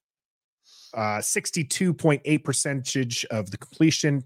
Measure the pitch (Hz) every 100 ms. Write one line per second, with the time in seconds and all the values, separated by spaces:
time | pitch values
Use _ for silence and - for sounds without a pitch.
0 | _ _ _ _ _ _ _ - - 117
1 | 107 107 - - - - 143 - 185 165
2 | 160 143 156 151 147 131 151 139 127 135
3 | 127 117 - 113 98 104 - - 160 -
4 | 156 143